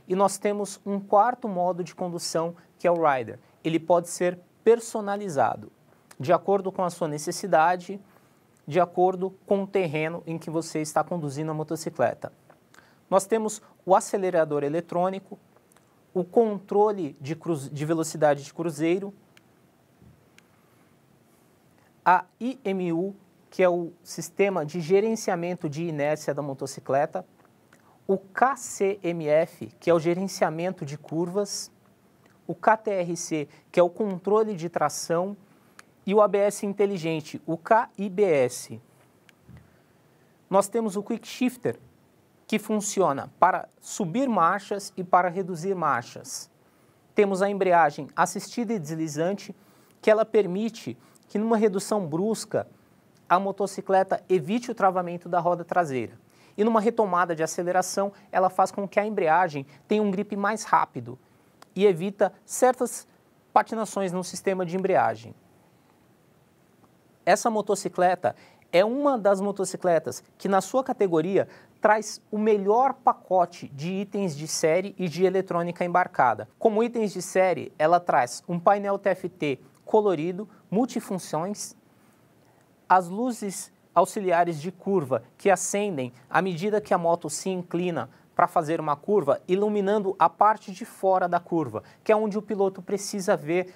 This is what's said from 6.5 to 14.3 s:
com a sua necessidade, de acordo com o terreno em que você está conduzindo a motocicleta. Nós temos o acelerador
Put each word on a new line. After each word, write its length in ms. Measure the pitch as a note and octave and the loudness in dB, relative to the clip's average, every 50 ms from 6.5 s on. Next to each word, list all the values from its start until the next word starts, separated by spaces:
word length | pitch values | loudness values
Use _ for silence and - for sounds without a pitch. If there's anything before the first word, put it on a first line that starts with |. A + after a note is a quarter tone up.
| G3+ G3 F#3 F#3+ | 0 0 0 -4
com 120 | F#3 - F#3 | -4 -4 -4
a 60 | F3 | -4
sua 180 | E3+ - E3+ | -4 -4 -4
necessidade, 920 | D#3 D3 D3+ - F3+ E3+ - - F#3+ E3+ D#3 D#3 F3 F#3 F3+ F3 - G3 G3 - _ _ _ _ _ _ _ _ _ _ _ _ | -4 -4 -6 -6 -8 -8 -8 -2 2 2 4 4 4 0 -2 -6 -10 -14 -14 -16 _ _ _ _ _ _ _ _ _ _ _ _
de 120 | D3 C#3+ F3+ | -2 0 2
acordo 520 | F3 F3 F3 F3+ F3+ F#3 F#3 F3+ F#3 F#3+ F#3+ - _ | 2 2 2 2 2 2 2 -2 -6 -8 -8 -8 _
com 180 | - G3+ G3 G3 | -2 -2 0 0
o 40 | |
terreno 560 | G3 - G3 F#3 D#3 C#3 D#3 D#3 D#3+ E3+ E3+ - | -2 -2 -2 0 0 -2 -2 -2 -4 -4 -8 -8
em 120 | E3 E3 | -8 -10
que 120 | E3+ - E3+ | -8 -8 -6
você 320 | D#3 E3 D#3+ - - D#3 | -6 -6 -6 -4 -6 -6
está 220 | D#3 D3+ - D#3 D3+ | -6 -2 -2 -2 -2
conduzindo 480 | - F3+ F3 D3+ C#3+ C3 D3 D#3 D#3+ | -2 -4 -6 -6 -6 -6 -6 -6 -6
a 20 | D#3 | -6
motocicleta. 800 | D#3 D#3 - E3 D#3 - E3+ - - B2 A2 - - - - - _ _ - _ _ _ _ _ - - _ _ _ _ - | -6 -6 -6 -8 -8 -8 -6 -2 0 0 0 -2 -4 -12 -14 -14 _ _ -20 _ _ _ _ _ -20 -20 _ _ _ _ 0
Nós 160 | F3+ F#3+ F#3+ | 0 0 2
temos 360 | - A3+ A3 G#3+ G#3 G#3+ - - _ _ _ _ | 0 -2 -2 -2 -4 -6 -10 -14 _ _ _ _
o 100 | - F#3+ | 4 4
acelerador 680 | A3+ A3+ - - G3+ F#3+ F3+ | 4 4 0 -2 -2 0 0